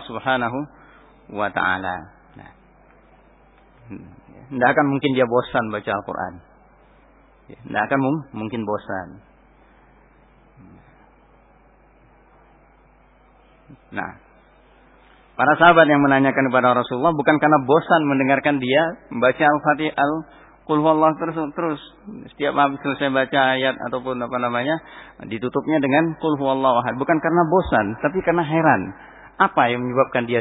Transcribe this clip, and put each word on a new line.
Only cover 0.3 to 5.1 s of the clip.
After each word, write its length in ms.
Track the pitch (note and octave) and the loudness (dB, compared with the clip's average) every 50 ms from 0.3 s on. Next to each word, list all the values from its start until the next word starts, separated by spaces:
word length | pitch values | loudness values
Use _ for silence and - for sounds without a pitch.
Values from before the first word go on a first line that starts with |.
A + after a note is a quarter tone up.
| C3 B2+ B2 A2+ B2 C3+ D3+ D3+ - - - - - - - _ _ _ _ - - | -2 0 -2 -4 -4 -6 -10 -10 -14 -20 -20 -20 -20 -20 -20 _ _ _ _ -14 -6
wa 160 | G2+ G#2 G2+ | -6 -6 -4
Ta'ala. 460 | - - F2 F#2 F#2 F#2 F#2+ F2+ F2+ F2+ D#2+ - - _ _ _ _ - | -2 -2 -2 -2 -2 -2 -4 -6 -8 -8 -12 -16 -20 _ _ _ _ -20
Nah, 140 | - - - _ _ _ _ _ _ _ _ _ _ _ _ _ _ _ _ _ _ _ _ _ _ _ _ _ A#2 A#2 G2 G2 - - - - _ - - - - B2+ C#3 | -20 -20 -20 _ _ _ _ _ _ _ _ _ _ _ _ _ _ _ _ _ _ _ _ _ _ _ _ _ -20 -20 -18 -18 -18 -20 -20 -20 _ -20 -20 -20 -18 -10 -4
tidak 160 | B2+ B2 B2 C#3+ D#3 | 0 2 2 4 4
akan 80 | D3 | 2
mungkin 320 | C#3 C#3 C3+ C#3+ C#3+ | 2 0 0 0 0